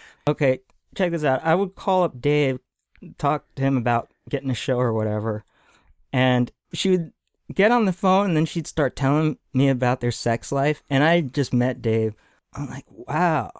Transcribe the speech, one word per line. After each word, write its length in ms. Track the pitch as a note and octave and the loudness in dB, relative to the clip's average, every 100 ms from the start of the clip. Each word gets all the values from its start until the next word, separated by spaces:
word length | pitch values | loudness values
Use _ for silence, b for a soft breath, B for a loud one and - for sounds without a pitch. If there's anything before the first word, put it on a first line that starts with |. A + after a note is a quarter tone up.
| B B - | B B -6
Okay, 320 | D3+ C#3+ C3 - _ _ - | 0 0 0 -6 _ _ -4
check 160 | F3+ | -2
this 120 | E3 | 0
out. 180 | D3+ C3 | 0 0
I 120 | E3 F3 | 0 0
would 200 | F#3+ - | 0 -4
call 280 | - F#3 | -2 0
up 180 | F3 B2+ | 0 -2
Dave, 380 | C#3+ D3 C#3 B2+ - _ _ _ F3 - | 0 2 0 -2 -8 _ _ _ -20 -6
talk 280 | C#3+ D3 - - | -2 -2 -6 -4
to 60 | |
him 140 | C3+ C3+ | 0 0
about 340 | A#2 A#2+ - _ - | 2 0 -2 _ -8
getting 200 | C#3 C3+ | -6 -4
a 40 | B2 | -4
show 220 | - B2 | -2 0
or 160 | B2 | 0
whatever, 500 | A2 G#2+ G#2+ A2 G#2+ - b b b b _ _ | 0 -2 -2 -4 -6 -10 b b b b _ _
and 380 | C3 B2+ B2 B2 - _ | 0 2 2 0 -6 _
she 160 | - F#3+ | -4 0
would 220 | F#3 D#3+ - _ _ - | 0 -2 -12 _ _ -8
get 180 | - G#3 | 2 4
on 140 | A#3+ G#3 | 4 2
the 80 | |
phone, 340 | F3 F#3+ F#3+ G3+ | 0 2 2 2
and 100 | D#3+ | 2
then 80 | D#3+ | 0
she'd 220 | E3+ D#3 | -2 -6
start 280 | - C#3 - | -2 -2 0
telling 420 | C3+ D3 D#3 - _ | 0 2 0 -2 _
me 140 | C3 C#3 | 0 2
about 300 | B2+ B2 B2+ | 2 0 0
their 120 | A#2+ | -2
sex 400 | - B2 A#2 - | -2 -2 -2 -2
life, 300 | C#3 C#3+ D3 - | -2 -2 -2 -2
and 140 | C3+ | 2
I 180 | D#3 E3+ | 4 4
just 320 | C#3+ - C3+ | 2 -2 0
met 280 | B2 B2 B2 | 0 0 -2
Dave. 340 | A#2 A2+ A2 - b b _ | -2 0 0 -4 b b _
I'm 160 | - D3 | -10 -8
like, 160 | B2+ - | -10 -14
"Wow, 640 | - A#2+ D3+ F3 D3+ G#2 - | -18 -8 0 0 0 -4 -10